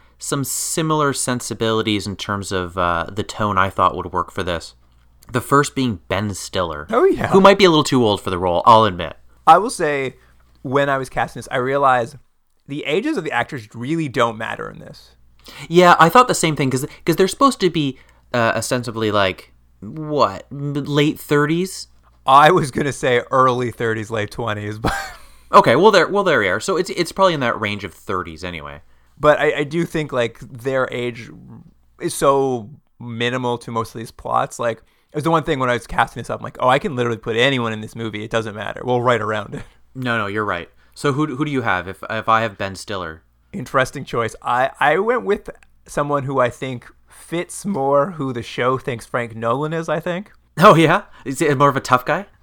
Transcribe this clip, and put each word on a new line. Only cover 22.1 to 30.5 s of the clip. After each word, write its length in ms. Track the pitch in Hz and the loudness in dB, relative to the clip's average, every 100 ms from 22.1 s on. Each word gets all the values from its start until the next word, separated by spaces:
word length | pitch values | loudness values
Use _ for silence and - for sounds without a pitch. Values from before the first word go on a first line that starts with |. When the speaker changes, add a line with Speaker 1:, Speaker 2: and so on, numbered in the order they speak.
| _ - | _ 4
Speaker 2:
I 240 | 135 151 | 6 8
was 200 | 185 143 | 6 2
gonna 220 | 123 147 | -2 -4
say 260 | 123 143 123 - | -2 0 0 2
early 400 | 131 131 123 123 | 2 4 2 -2
thirties, 400 | - 117 110 104 | -2 -2 -2 -4
late 200 | 110 104 | -4 -6
twenties, 480 | - 117 104 104 107 | -6 -6 -4 -6 -6
<laughs> 20 | |
but 140 | 113 - - - - - - | -4 -4 -6 -14 -20 -20 2
Speaker 1:
Okay, 240 | 190 139 123 | 4 6 6
well, 140 | 202 | 6
there, 180 | 202 156 | 6 4
well, 160 | 202 | 0
there 140 | 190 139 | 2 2
we 80 | 98 | 2
are. 100 | 98 | 0
So 160 | - 175 | 0 -2
it's, 100 | 185 | -2
it's 220 | - 165 | -4 -4
probably 220 | - 190 | 2 2
in 60 | 156 | 2
that 200 | 123 - | -2 -2
range 240 | 104 104 | -4 -6
of 80 | 98 | -10
thirties 480 | - - 92 85 80 | -12 -6 -6 -6 -10
anyway. 360 | 90 85 73 71 - _ _ - | -10 -10 -12 -16 -20 _ _ -2
Speaker 2:
But 180 | 151 147 | 2 2
I, 200 | 151 139 | 2 -2
I 60 | |
do 200 | 151 165 | -4 -4
think, 260 | 165 160 147 | -4 -4 -4
like, 260 | 131 117 - | -2 -4 -6
their 480 | 127 | -18